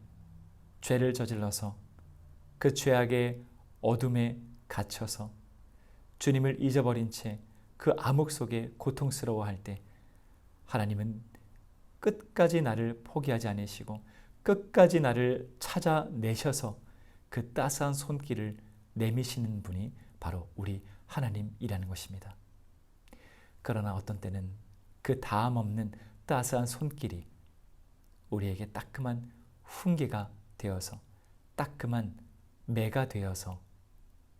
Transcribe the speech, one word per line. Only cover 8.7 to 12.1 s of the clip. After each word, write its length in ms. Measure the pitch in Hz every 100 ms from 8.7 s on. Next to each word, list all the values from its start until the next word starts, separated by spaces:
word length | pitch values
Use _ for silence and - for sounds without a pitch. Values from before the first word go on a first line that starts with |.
| -
고통스러워할 840 | 139 135 139 - 131 107 104 98
때, 200 | 104 98 - - - - - - - -
하나님은 580 | - 120 104 107 107 107 - - - - - - - -
끝까지 640 | 262